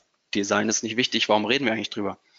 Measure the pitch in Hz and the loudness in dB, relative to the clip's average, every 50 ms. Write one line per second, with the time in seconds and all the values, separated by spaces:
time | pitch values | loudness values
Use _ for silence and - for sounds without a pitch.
0 | _ _ _ _ _ _ - 107 98 98 104 104 107 110 104 - - 110 110 117 | _ _ _ _ _ _ -2 -2 0 2 2 2 2 2 0 0 -2 -4 -2 -2
1 | 127 - - 113 - - 107 107 104 104 123 139 139 113 110 110 104 - - 110 | -2 0 0 0 2 4 4 2 4 2 0 0 0 0 -2 -2 -4 -6 -6 -6
2 | 101 98 92 - _ _ _ | -6 -6 -6 -8 _ _ _